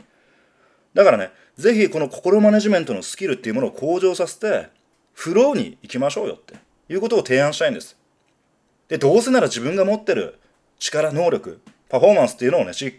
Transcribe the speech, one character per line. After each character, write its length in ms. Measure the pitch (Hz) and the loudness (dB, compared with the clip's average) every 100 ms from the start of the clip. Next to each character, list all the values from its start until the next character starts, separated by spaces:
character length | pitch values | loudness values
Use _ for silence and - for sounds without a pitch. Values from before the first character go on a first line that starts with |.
| _ _ _ _ _ _ _ _ _ | _ _ _ _ _ _ _ _ _
だ 120 | - | 2
か 60 | 196 | 4
ら 80 | 110 | 4
ね、 120 | 95 _ _ - | -2 _ _ -4
ぜ 180 | 220 | 0
ひ 140 | 220 196 | 2 0
こ 100 | 156 | 0
の 100 | 139 | -6
心 320 | - 180 208 | -4 0 4
マ 100 | 208 | 4
ネ 100 | 214 | 4
ジ 80 | 208 | 2
メ 100 | 190 | 0
ン 60 | |
ト 100 | 127 | 0
の 80 | 101 | -8
ス 140 | - - | -10 -8
キ 100 | 190 | -6
ル 80 | |
っ 20 | 127 | -6
て 120 | 113 | -4
い 40 | |
う 20 | |
も 80 | 113 | -4
の 40 | 120 | -4
を 20 | |
向 300 | - 147 175 | -4 -4 0
上 140 | 185 | 0
さ 120 | 180 170 | 0 -4
せ 120 | - | -6
て、 300 | 214 143 80 _ _ _ _ | -4 -4 -6 _ _ _ _
フ 220 | - 160 | -14 -2
ロ 180 | 190 269 | 2 2
ー 40 | 247 | 2
に 200 | 90 - | -4 -12
行 100 | - | -12
き 60 | 123 | -4
ま 100 | 139 | -4
し 80 | - | -4
ょ 80 | |
う 40 | 208 | -8
よ 60 | |
っ 40 | 85 | -10
て 160 | _ - _ _ - | _ -20 _ _ -10
い 80 | 175 | -6
う 40 | |
こ 80 | 226 | -2
と 80 | 226 | 0
を 60 | |
提 160 | - 127 | 0 2
案 100 | 143 | 0
し 60 | 151 | 0
た 100 | 156 | -4
い 20 | |
ん 40 | |
で 60 | 95 | -4
す。 140 | - _ _ _ _ _ _ _ _ _ - | -10 _ _ _ _ _ _ _ _ _ -10
で、 100 | 160 | -2
ど 160 | 139 | 2
う 60 | 196 | 4
せ 80 | 233 | 4
な 100 | 254 | 2
ら 60 | 151 | 0
自 140 | 117 | -2
分 160 | 123 190 | -4 -2
が 80 | |
持 120 | 196 214 | 0 -2
っ 60 | |
て 120 | 214 | -2
る 240 | 147 85 - _ _ _ - | -4 -4 -12 _ _ _ -12
力、 340 | - 151 156 | -8 -4 -4
能 180 | 143 170 | -2 -2
力、 300 | 113 95 80 _ _ _ | -2 -6 -18 _ _ _
パ 120 | 131 | 4
フ 60 | 185 | 6
ォ 60 | |
ー 20 | 196 | 6
マ 80 | |
ン 40 | 123 | 2
ス 60 | |
っ 20 | - | 0
て 60 | |
い 40 | 123 | 0
う 40 | |
の 60 | 165 | 0
を 60 | |
ね、 80 | 92 | -2
し 140 | - | -6
っ 60 | 139 | -10